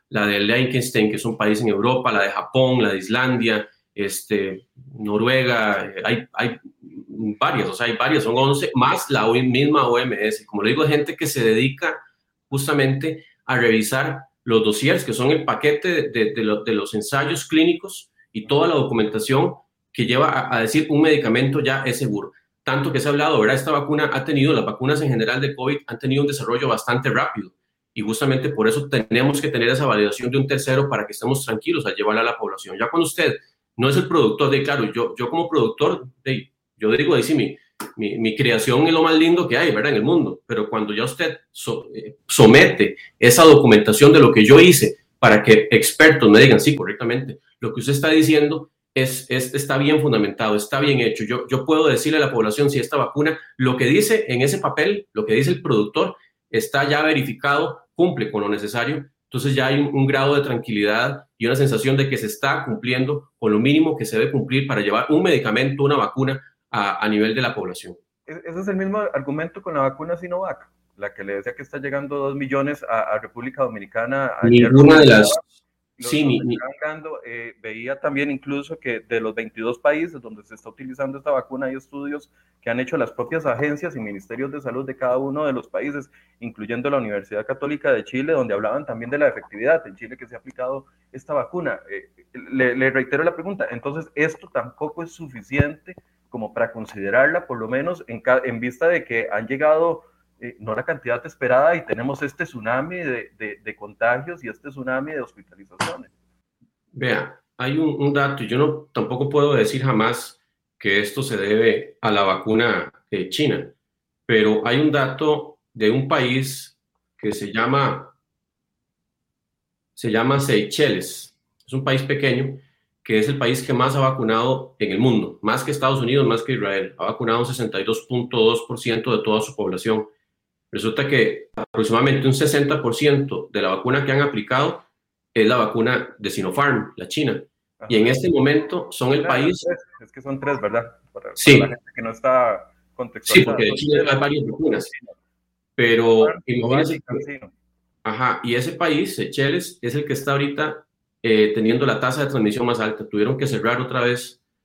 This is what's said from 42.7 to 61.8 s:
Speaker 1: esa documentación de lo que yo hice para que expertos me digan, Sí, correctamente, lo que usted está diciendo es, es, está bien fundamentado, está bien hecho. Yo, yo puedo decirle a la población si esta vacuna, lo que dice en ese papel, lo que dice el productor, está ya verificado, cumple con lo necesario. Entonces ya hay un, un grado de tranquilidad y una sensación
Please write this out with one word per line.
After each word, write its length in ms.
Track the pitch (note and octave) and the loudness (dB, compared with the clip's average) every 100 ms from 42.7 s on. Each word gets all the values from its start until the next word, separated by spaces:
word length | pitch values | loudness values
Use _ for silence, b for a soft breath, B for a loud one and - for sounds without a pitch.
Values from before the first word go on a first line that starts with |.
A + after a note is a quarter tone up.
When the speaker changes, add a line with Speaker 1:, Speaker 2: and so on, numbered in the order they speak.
| - G2 B B - | 6 0 B B 2
Speaker 1:
esa 240 | - - | 6 10
documentación 720 | D#3+ D3 B2+ G#2+ G#2+ G#2 C#3 | 10 10 10 8 6 6 8
de 80 | G#2+ | 10
lo 100 | - | 8
que 140 | - | 8
yo 160 | G#2+ C#3 | 10 12
hice 380 | F3+ D#3+ G#2 - _ _ | 10 8 4 -2 _ _
para 240 | A#2+ G#2+ | 4 6
que 240 | G#2+ G#2+ G#2+ | 8 6 6
expertos 580 | A2+ - - D#3 C#3+ A2 | 4 2 6 6 8 8
me 120 | G#2+ | 10
digan, 200 | C3+ G#2+ | 10 8
Sí, 160 | D3+ D3+ | 4 0
correctamente, 640 | F#2 G#2 A#2 B2 C3+ - _ _ | -2 -6 -4 -4 -6 -12 _ _
lo 140 | A#2 | -8
que 80 | B2 | -6
usted 140 | C3+ | -2
está 160 | C#3 D#3 | 0 4
diciendo 600 | D#3 D#3 D#3 D3 D#3 - _ _ | 4 6 6 4 0 -8 _ _
es, 360 | - C3 - - | -2 -2 -2 -6
es, 240 | B2+ B2+ | -4 -4
está 240 | C#3 C#3+ C#3 | -4 -2 0
bien 220 | C#3+ D3+ | 2 2
fundamentado, 560 | D3 A2+ G#2 G2 A2 G#2 | 4 2 0 0 0 0
está 240 | G#2 C#3 | -2 -2
bien 200 | D3 C3 | 2 2
hecho. 240 | A#2 A2 | 0 -2
Yo, 220 | A2 B2 - | -4 -6 -4
yo 160 | C3 | -4
puedo 220 | C3+ D#3 D#3 | 2 2 4
decirle 320 | B2 D3+ D#3 | 2 2 0
a 80 | C#3 | 0
la 60 | |
población 380 | A#2+ A2 G#2+ C#3 | 0 0 0 0
si 80 | C3+ | 0
esta 180 | A#2 C#3+ | -2 -2
vacuna, 420 | A#2+ - D3+ D#3+ B - | -2 0 -2 -2 B -2
lo 200 | B2+ B2+ | 0 2
que 100 | B2 | 2
dice 400 | E3+ G#3+ A3 G#3+ | 4 4 2 0
en 140 | B2 | 0
ese 160 | C#3 F#3 | 0 0
papel, 500 | D3 - E3+ G#3 - | -2 0 0 -2 -6
lo 120 | G#2+ | -6
que 100 | G#2+ | 0
dice 160 | A2 C#3 | 2 2
el 120 | F3+ | -2
productor, 540 | D#3 A2+ G#2 - F3+ B B _ _ | 0 0 0 0 -2 B B _ _
está 380 | A2+ A2 C#3 C#3+ | -4 -2 0 0
ya 140 | D3 | 0
verificado, 800 | D#3 D#3 A#2+ A2 C#3+ C#3+ D#3+ - _ | 2 0 -2 -4 -2 0 -2 -6 _
cumple 360 | - F3 C3+ G#2+ | -2 0 0 -4
con 100 | G#2+ | -4
lo 80 | G#2 | -4
necesario. 580 | G#2 G#2 A#2+ A#2+ D3+ - _ | -4 -4 -4 -4 -6 -10 _
Entonces 300 | _ B2+ C#3 | _ -6 -2
ya 140 | C3+ C3 | 0 2
hay 100 | C#3+ | 0
un, 160 | C#3+ | 0
un 120 | C#3+ C3+ | 0 2
grado 280 | C3+ C#3 | 2 2
de 80 | C#3+ | 2
tranquilidad 840 | C#3 A#2+ A2+ G#2+ G#2 G#2+ B2+ C#3 - _ | 0 -4 -4 -2 0 0 -2 -4 -14 _
y 80 | A2+ | -2
una 80 | |
sensación 420 | C3+ C3+ A2+ | 0 0 0